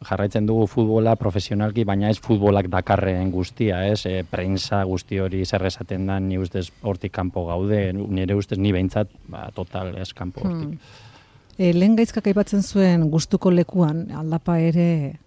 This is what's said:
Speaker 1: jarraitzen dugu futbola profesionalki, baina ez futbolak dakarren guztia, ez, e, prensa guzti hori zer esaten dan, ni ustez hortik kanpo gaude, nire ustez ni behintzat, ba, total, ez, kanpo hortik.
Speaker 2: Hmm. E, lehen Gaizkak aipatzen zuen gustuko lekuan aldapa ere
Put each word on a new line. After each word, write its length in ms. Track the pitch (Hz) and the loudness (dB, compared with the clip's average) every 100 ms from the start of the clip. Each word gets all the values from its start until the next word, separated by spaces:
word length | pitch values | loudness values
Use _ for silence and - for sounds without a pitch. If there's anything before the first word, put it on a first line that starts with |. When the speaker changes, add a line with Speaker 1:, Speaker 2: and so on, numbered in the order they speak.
Speaker 1:
jarraitzen 420 | - 95 101 113 | -6 -2 -2 0
dugu 220 | 107 113 104 | 0 2 2
futbola 460 | 123 110 110 113 113 | 2 2 4 2 2
profesionalki, 680 | 104 95 - 101 107 110 | 0 -2 -2 -2 -2 0
baina 260 | 104 98 104 | 0 0 0
ez 80 | 110 | 0
futbolak 460 | - 110 101 98 90 | 2 4 4 4 2
dakarren 640 | 92 - 101 95 92 92 | -2 2 2 2 0 -2
guztia, 540 | 92 90 - 110 90 98 | -2 -4 -2 -2 0 0
ez, 140 | 104 | -2
e, 140 | 95 92 | -2 -4
prensa 600 | 87 - 92 95 - 101 | -4 -6 -2 -4 -2 -2
guzti 320 | 95 92 - 98 | 0 -2 -4 -4
hori 280 | 95 95 92 | -2 -2 -2
zer 180 | 98 | -2
esaten 400 | 92 - - 92 95 | -2 -4 -8 -6 -4
dan, 200 | 95 95 | -2 -2
ni 80 | 92 | -2
ustez 300 | 92 95 87 - | -4 -4 -8 -6
hortik 300 | 107 95 95 | -6 -4 -6
kanpo 340 | - 90 92 85 | -6 -4 -4 -4
gaude, 400 | 87 101 104 95 | -4 0 0 0
nire 400 | 95 101 92 92 | -4 -4 -2 0
ustez 240 | 101 98 101 | -2 -2 0
ni 140 | 101 | 0
behintzat, 360 | 90 92 107 104 - - | 2 0 0 -4 -6 -16
ba, 180 | - - | -14 -12
total, 400 | - 90 92 92 104 | -10 -10 -8 -8 -8
ez, 160 | 92 | -12
kanpo 300 | - 90 - | -10 -12 -6
hortik. 300 | 190 170 147 | -6 -6 -8
Speaker 2:
Hmm. 40 | 160 - - - - _ _ _ - | -10 -16 -20 -20 -20 _ _ _ -2
E, 140 | 180 | 2
lehen 220 | 170 196 226 | 4 4 4
Gaizkak 300 | 233 - 202 | 2 0 0
aipatzen 360 | 196 202 202 | 2 2 0
zuen 440 | 185 202 190 170 156 | 0 2 4 4 4
gustuko 380 | 156 - 196 190 | 2 0 0 4
lekuan 580 | 175 170 185 160 160 - | 4 2 2 2 2 -4
aldapa 480 | 143 156 165 - 170 | -8 -4 -2 0 2
ere 560 | 165 170 170 165 139 156 | 2 4 2 2 -2 -8